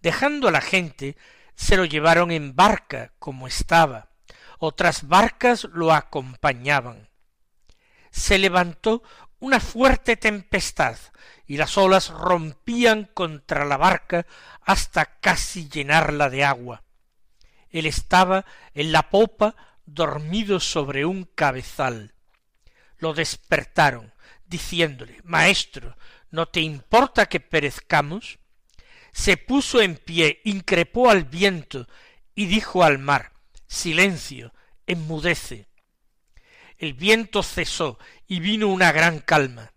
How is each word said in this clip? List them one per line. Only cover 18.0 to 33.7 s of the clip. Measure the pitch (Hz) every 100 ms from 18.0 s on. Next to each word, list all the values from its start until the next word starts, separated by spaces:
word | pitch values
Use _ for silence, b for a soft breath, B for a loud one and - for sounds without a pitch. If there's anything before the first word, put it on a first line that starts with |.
| - 180 185 190 - b b
en | - 156
la | 156 -
popa, | 196 220 - 214 - b b -
dormido | 147 160 143 151 196 208 190
sobre | - 165 139 135
un | 156 190
cabezal. | 180 - 151 127 - - 131 117 107 _ _ _ _ _ _ _ _ _
Lo | 160
despertaron, | 151 160 - _ 156 127 - 147 123 110 _ b b
diciéndole: | - 175 - 175 165 131 120 -
"Maestro, | 170 165 160 196 - - 120 - b b b
¿no | 160 165
te | 175
importa | 160 143 - 220 269 - 208
que | 175
perezcamos?". | _ 156 143 - - 156 147 185 - - _ _ _ - b b b -
Se | - 185
puso | - 269 - 254
en | 202
pie, | 160 - 170 160 -
increpó | 220 196 175 180 170 226 247
al | 202
viento | 143 160 196 180 143 135 117 b b b _
y | - 202
dijo | 208 - 185
al | 165 139
mar: | 139 139 - _ _ -
"Silencio, | -